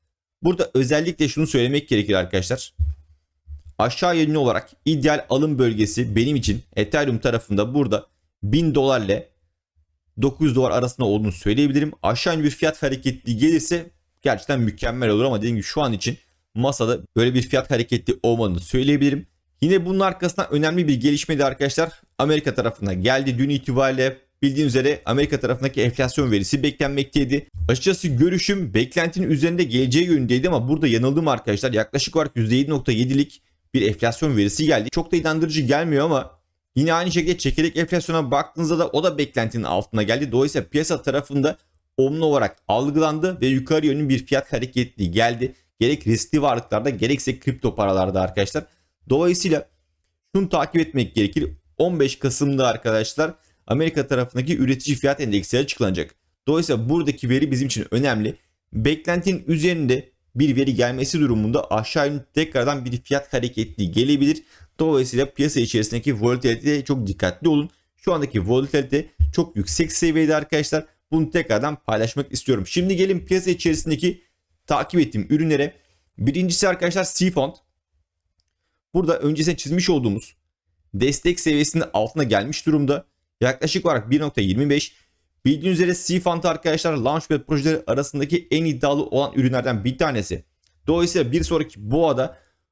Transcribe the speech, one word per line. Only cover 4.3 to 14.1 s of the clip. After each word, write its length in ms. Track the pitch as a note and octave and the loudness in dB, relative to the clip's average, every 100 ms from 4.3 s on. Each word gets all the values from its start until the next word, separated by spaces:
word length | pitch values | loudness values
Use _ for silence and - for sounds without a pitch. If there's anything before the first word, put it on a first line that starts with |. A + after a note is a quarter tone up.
| D#3 | 2
olarak 320 | B2+ A2 - _ - | 0 0 -4 _ -2
ideal 400 | D#3 C#3+ D3+ - | 0 2 0 0
alım 300 | C3 D#3 C3+ | 0 0 2
bölgesi 560 | B2 G#2+ G#2+ - A#2+ G#2 | 2 2 0 -2 -2 0
benim 200 | B2+ C#3+ | 0 0
için 260 | A#2+ G2 - - | -2 -4 -4 -4
Ethereum 420 | G#2 D3+ C#3+ A2+ | -2 0 0 0
tarafında 560 | C3 A#2 - G2+ A2 | 0 -2 -2 -2 0
burada 340 | C#3+ B2 G#2 - _ _ _ | 0 0 -2 -6 _ _ _
bin 320 | G2+ C#3+ E3 D3 | 0 2 2 2
dolar 260 | C3+ B2+ | 2 2
ile 280 | G2 G#2 - _ _ _ _ _ _ _ _ - | 0 -2 -4 _ _ _ _ _ _ _ _ -2
dokuz 260 | C3+ C3+ D#3 | -2 0 0
yüz 80 | A#2+ | 2
dolar 160 | C3 | 2
arasında 360 | G#2+ B2 - A#2 | 2 -2 -2 0
olduğunu 240 | G#2+ G#2+ | 0 -2
söyleyebilirim. 600 | F2+ G2+ A2+ D3 C3+ D3+ - | -2 0 2 2 2 -2 -4
Aşağı 300 | F#2+ A#2 F#3 | -4 -2 -2
yönlü 120 | E3 D3 | 0 -2
bir 60 | |
fiyat 320 | C#3+ D#3+ D#3 | 0 -2 -2
hareketli 540 | C#3+ C3 C3 B2+ - A2+ | -4 -2 -4 -4 -4 0
gelirse 540 | D3+ D#3+ D#3 E3+ E3 _ _ | 2 2 0 -4 -6 _ _